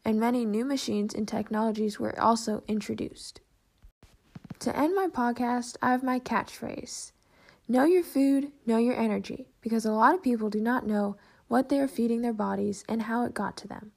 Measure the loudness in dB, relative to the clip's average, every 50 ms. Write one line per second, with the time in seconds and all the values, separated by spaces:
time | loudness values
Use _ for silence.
0 | _ 0 0 2 2 2 2 0 0 0 0 0 0 0 -2 -2 -2 -2 0 0
1 | 0 -2 -2 -4 -4 -4 -4 -4 -4 -2 -2 0 0 0 0 0 -2 -2 -2 -4
2 | -6 -6 0 2 4 4 4 4 0 -4 -4 -4 -4 -4 -4 -4 -2 -4 -6 -6
3 | -6 -8 -10 -14 -18 -18 -20 -20 _ _ _ _ _ _ _ _ -20 -20 _ _
4 | -20 _ _ _ _ _ _ -20 -16 -16 -14 _ -4 -2 0 2 2 2 2 2
5 | 0 0 0 0 0 0 0 0 -2 0 0 -2 -4 -6 -6 -2 2 2 2 2
6 | 2 0 -2 -2 -2 -2 -2 -2 -2 -4 -10 -10 -10 -10 -8 -10 -12 -12 -12 -14
7 | -14 -16 _ _ _ _ _ _ _ -20 -20 _ _ 0 2 4 6 6 6 4
8 | 2 2 2 2 4 4 4 2 0 -2 -10 _ _ 0 2 4 4 2 2 0
9 | 0 0 0 -2 -4 -6 -10 -12 -12 _ _ _ -4 -2 -2 0 0 0 2 6
10 | 6 6 6 4 2 0 0 2 0 -2 0 0 0 2 0 0 0 0 0 0
11 | 0 -2 -4 -8 _ _ _ _ _ _ 2 2 2 4 2 2 2 0 0 0
12 | 0 2 2 0 0 -2 -2 -2 -2 -2 -2 -2 -2 -2 -4 -6 -6 -6 -4 -4
13 | -2 -2 0 0 0 -2 -2 -4 -6 -6 -6 -10 -14 -12 -14 -14 -14 -18 _